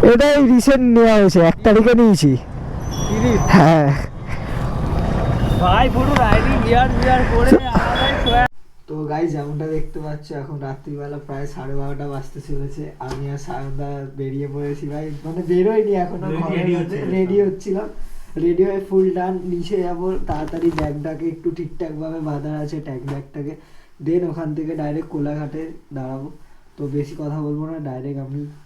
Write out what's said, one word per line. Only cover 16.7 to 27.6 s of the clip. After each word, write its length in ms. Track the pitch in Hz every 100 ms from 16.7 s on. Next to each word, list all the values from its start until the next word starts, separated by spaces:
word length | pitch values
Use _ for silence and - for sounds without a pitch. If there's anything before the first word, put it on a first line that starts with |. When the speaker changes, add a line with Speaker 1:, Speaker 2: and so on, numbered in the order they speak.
| 170
Speaker 2:
মধ্যে 200 | 165 196
Speaker 3:
হচ্ছে। 140 | 185
Speaker 2:
রেডি 320 | 185 185 196
হচ্ছিলাম, 460 | 196 190 214 190 220 - - - - 160
রেডি 280 | 170 175
হয়ে 160 | 190 196 190
ফুল 240 | 190 190
ডান। 240 | 180 180 185
নিচে 380 | 180 175 170 202
যাবো, 300 | 180 175 185 185 -
তাড়াতাড়ি 440 | 156 156 170 170 160
ব্যাগটাকে 500 | 151 147 151 160 165
একটু 240 | 156 175
ঠিকঠাকভাবে 680 | 165 170 - 165 151 160 165
বাঁধার 400 | 151 143 147 151
আছে 200 | 147 156
ট্যাগ 200 | 143 131 139
ব্যাগটাকে, 480 | 139 139 151 143 - - - - -
then 260 | 143 175 175
ওখান 240 | 160 160
থেকে 220 | 151 156 156
ডাইরেক্ট 320 | 147 151 156
কোলাঘাটে 640 | 156 147 147 147 151 160 196 _
দাঁড়াবো। 360 | 139 131 135 143 - - - - -
তো 80 | 143
বেশি 280 | 143 143 -
কথা 220 | 151 151
বলবো 260 | 147 147